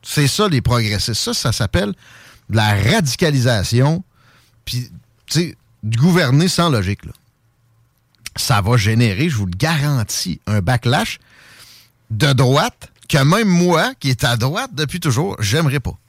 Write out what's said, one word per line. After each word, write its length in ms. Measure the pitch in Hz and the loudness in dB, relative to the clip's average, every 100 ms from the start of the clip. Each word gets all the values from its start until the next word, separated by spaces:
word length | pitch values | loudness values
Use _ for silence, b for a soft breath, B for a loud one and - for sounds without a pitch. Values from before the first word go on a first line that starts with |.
C'est 240 | - - 143 | -6 0 0
ça, 200 | - 208 | 2 0
les 140 | 143 | 2
progressistes. 600 | - 123 110 104 - 107 | 2 0 0 -2 -4 -4
Ça, 120 | - | -4
ça 180 | 233 131 | -4 -2
s'appelle 420 | 113 101 170 202 180 B B B B B | -2 -2 -2 -2 -6 B B B B B
de 60 | 107 | 0
la 200 | 107 104 | 2 2
radicalisation, 1300 | 104 214 151 - 165 139 123 113 90 117 139 165 - b b b b b - | 2 2 0 0 0 2 2 0 0 2 2 0 -6 b b b b b -10
puis, 260 | 123 123 - _ _ - | -8 -8 -16 _ _ -6
tu 80 | |
sais, 240 | 151 170 - _ _ | -4 -4 -8 _ _
du 140 | 107 113 | -6 2
gouverner 500 | 160 175 143 139 185 | 4 4 4 4 2
sans 220 | - 170 | 2 2
logique, 360 | 123 92 101 - | 2 -2 -6 -10
là. 60 | - _ _ _ _ _ _ _ _ _ _ - - | -20 _ _ _ _ _ _ _ _ _ _ -18 -10
Ça 260 | - 110 | -2 0
va 160 | 95 120 | 2 2
générer, 520 | 101 110 120 95 170 | 2 2 2 0 -2
je 60 | 123 | -2
vous 100 | 98 | -4
le 120 | 90 | -2
garantis, 840 | 156 165 147 139 - - 92 76 - | -2 0 0 -2 -2 -6 -6 -8 -4
un 140 | 107 | -2
backlash 580 | 87 127 120 143 226 - B B B B B B B _ _ | 0 0 0 0 -2 -8 B B B B B B B _ _
de 200 | 110 127 | -2 0
droite 580 | 131 131 135 220 - - _ _ | 4 4 2 0 -4 -20 _ _
que 80 | 147 | 2
même 300 | 135 196 220 | 4 4 4
moi, 460 | 175 175 160 220 269 | 4 4 2 0 -2
qui 100 | 139 | -4
est 140 | 123 | 0
à 140 | 139 120 | 0 0
droite 340 | 127 180 262 | -2 -2 -8
depuis 260 | 170 151 175 | -6 -6 -4
toujours, 360 | 160 117 185 - | -2 -2 -2 -4
j'aimerais 400 | 101 139 156 139 | -2 0 0 0
pas. 180 | 104 - | -6 -12